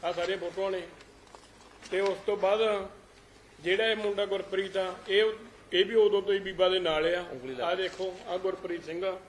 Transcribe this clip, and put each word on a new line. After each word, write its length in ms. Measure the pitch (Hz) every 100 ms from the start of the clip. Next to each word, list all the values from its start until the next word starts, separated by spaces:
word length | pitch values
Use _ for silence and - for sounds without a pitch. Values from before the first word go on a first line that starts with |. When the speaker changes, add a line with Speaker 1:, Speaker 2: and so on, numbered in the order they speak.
Speaker 1:
ਆ 80 | 165
ਸਾਰੀਆਂ 260 | 170 175 190
ਫੋਟੋਆਂ 340 | 170 165 196
ਨੇ। 100 | 190 170 - - - - - - - - - -
ਤੇ 80 | 180
ਉਸ 180 | 196 185 -
ਤੋਂ 120 | 202
ਬਾਅਦ 220 | 190 208 220 202 190 - - - - - - -
ਜਿਹੜਾ 260 | 156 190 220
ਇਹ 80 | 220
ਮੁੰਡਾ 300 | 208 196 202
ਗੁਰਪ੍ਰੀਤ 520 | 196 185 190 196 190
ਆ, 160 | 185 175 -
ਇਹ, 220 | 196 220 220 - - -
ਇਹ 120 | 180 196
ਵੀ 100 | 226
ਉਦੋਂ 260 | 208 202
ਤੋਂ 120 | 196
ਹੀ 60 | 196
ਬੀਬਾ 300 | 190 180 185
ਦੇ 100 | 185
ਨਾਲ 260 | 175 156 160
ਆ। 200 | 175 175
Speaker 2:
ਉਂਗਲੀ 240 | 131 127 127
ਲਾ। 100 | 170
Speaker 1:
ਆ 100 | 185
ਦੇਖੋ, 380 | 185 - 190 180 -
ਆ 100 | 180
ਗੁਰਪ੍ਰੀਤ 480 | 185 180 180 175 160
ਸਿੰਘ 320 | 165 190 180